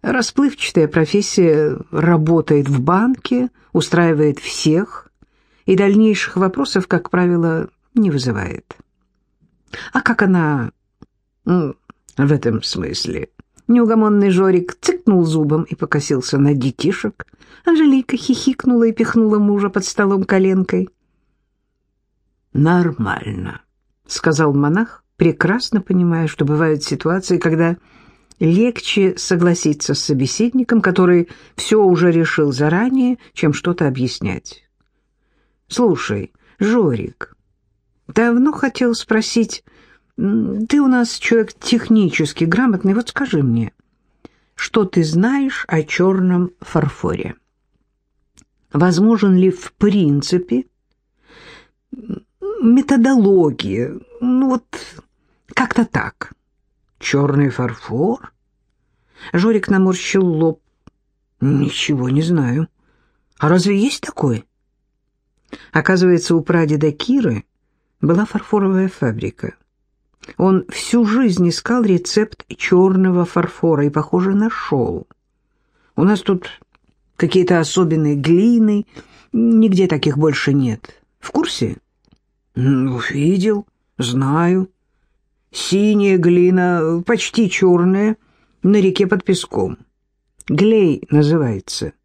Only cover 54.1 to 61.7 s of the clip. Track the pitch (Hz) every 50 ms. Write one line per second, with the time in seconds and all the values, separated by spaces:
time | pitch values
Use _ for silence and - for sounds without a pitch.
54.1 | - - 240 247 254 254 269 269 254 240 _ _ - - - - - - _ _
55.1 | _ _ _ _ _ _ _ _ - - 262 240 - - 226 - _ - 107 110
56.1 | - _ - - - _ _ _ _ _ _ _ _ _ _ _ _ _ - -
57.1 | - 139 143 139 139 143 143 135 120 - 127 120 110 - - - 110 127 156 208
58.1 | 240 - - - _ _ _ _ _ _ _ _ _ _ _ _ _ _ _ _
59.1 | _ _ - - - 170 185 226 226 214 - - 202 190 190 190 185 185 - -
60.1 | - 196 190 180 165 156 160 160 156 _ _ _ _ _ _ - _ _ _ _
61.1 | _ _ _ _ _ _ 123 139 143 139 143 127